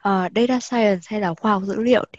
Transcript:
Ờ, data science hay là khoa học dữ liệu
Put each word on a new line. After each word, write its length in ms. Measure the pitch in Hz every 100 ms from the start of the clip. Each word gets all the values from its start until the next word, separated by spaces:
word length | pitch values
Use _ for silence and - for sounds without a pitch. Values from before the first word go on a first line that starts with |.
Ờ, 260 | 202 190 180 202
data 240 | 240 254
science 400 | - 247 214 190 -
hay 140 | 214
là 140 | 190
khoa 180 | 165 220
học 100 | 202
dữ 160 | 196 208
liệu 220 | 233 247 -